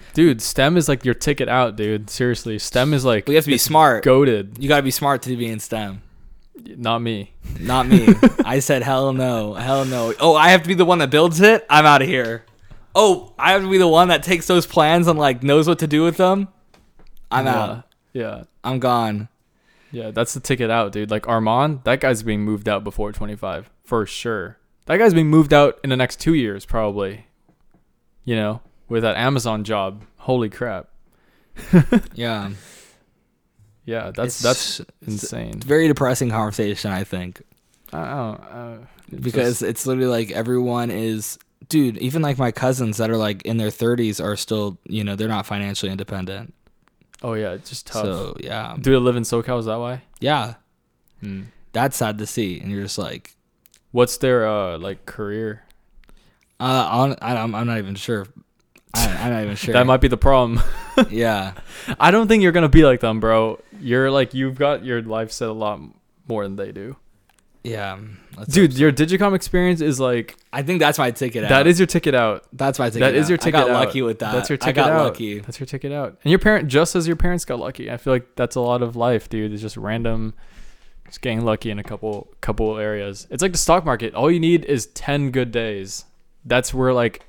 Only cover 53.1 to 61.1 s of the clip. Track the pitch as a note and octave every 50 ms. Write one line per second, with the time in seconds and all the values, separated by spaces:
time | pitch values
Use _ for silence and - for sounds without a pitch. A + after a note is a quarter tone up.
53.1 | - F#2 _ - _ _ _ _ _ _ _ _ _ _ _ _ - B2 B2 B2
54.1 | - - - C3 B2+ A#2+ A2 G#2+ G#2+ G#2 G2 F2+ E2+ E2 E2 G2 G2 - - -
55.1 | - - G#2+ G2+ G#2 A2 A2 A2 G#2 A2 _ _ _ _ _ _ _ - _ _
56.1 | - - _ _ _ _ _ _ _ _ A#2+ C3 C3 C3 A2+ D#2 A2 A#2+ C3 C#3
57.1 | C3+ - - A#2 B2 A2+ A2+ A#2 G#2+ G#2+ A#2+ A#2+ A#2 A2 G2+ F#2+ G2 G2+ - -
58.1 | A#2 G#2 G2 G#2 _ - _ _ _ _ _ _ _ _ _ _ - - - G#2+
59.1 | F#2 - A2+ B2 A#2+ A2 G#2+ G2+ G#2 G#2 - - A2 A#2+ B2+ C3 C3 C3 C#3 C3
60.1 | B2 A2 - C#3 C#3 C3 B2 A#2 A#2 A2+ - - - - - - - - A#3 -